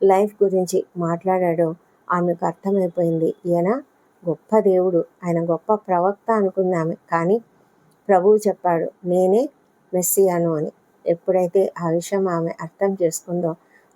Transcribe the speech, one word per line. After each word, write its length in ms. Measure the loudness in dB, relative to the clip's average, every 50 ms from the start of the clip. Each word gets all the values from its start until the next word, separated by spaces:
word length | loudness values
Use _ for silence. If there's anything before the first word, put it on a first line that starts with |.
| 4
లైఫ్ 400 | 4 4 4 2 0 0 0 0
గురించి 420 | 0 2 0 0 0 -2 -4 -4 -4 _ -4
మాట్లాడాడో, 760 | -2 -2 -2 -2 -2 -2 0 0 0 0 0 0 0 -2 -2 -6 _ _ _ _ _ -4
ఆమెకు 340 | -2 -2 0 -2 -2 -2 -4
అర్థమైపోయింది, 880 | -6 -6 -6 -4 -2 0 0 0 -2 -2 -2 0 0 0 0 -2 -2 -4 -4 -4
ఈయన 360 | -2 0 0 0 0 -2 -2 -6 -12 _ _ _ _ _ _ -8 -6
గొప్ప 300 | -6 -6 _ 0 0 2
దేవుడు, 460 | 2 4 2 2 2 2 0 0 -2 -4 _ _ -6
ఆయన 260 | -4 -2 -2 0 -2
గొప్ప 240 | -2 -4 -2 -2 -4
ప్రవక్త 580 | -4 -2 -2 -2 0 0 -2 -2 -4 _ -2
అనుకుంది 440 | 0 0 0 0 -2 -2 -2 0 0
ఆమె. 200 | -2 -2 -4 -6 -8 _ _
కానీ 300 | -4 -2 0 0 0 0 -2 _ _ _ _ _ _ _ _ _ _ _ _ 2
ప్రభువు 300 | 2 4 6 4 4 4
చెప్పాడు, 540 | 2 0 -2 -2 -2 0 0 0 -2 -4 -8 _ -6
"నేనే 440 | -2 0 2 2 4 4 2 0 -2 -6 _ _ _ _ _ _ _ -4
మెస్సియాను" 600 | -4 -2 -2 0 2 2 2 2 0 0 0 -2
అని. 160 | -2 -4 -6 -8 _ _ _ _ _ -4 -4
ఎప్పుడైతే 680 | -4 -2 -2 -2 0 0 0 0 2 0 0 0 -2 -4
ఆ 80 | -4 -2
విషయం 380 | -2 -2 -2 -4 -4 -2 -2 -2
ఆమె 240 | -2 -2 -2 -4 -6 -8
అర్థం 360 | -12 -14 -6 _ -2 -2 0 0 -2
చేసుకుందో, 520 | -2 -2 -4 -8 -6 -6 -4 -4 -4 -6 -8 _ _ _ _ _ _ _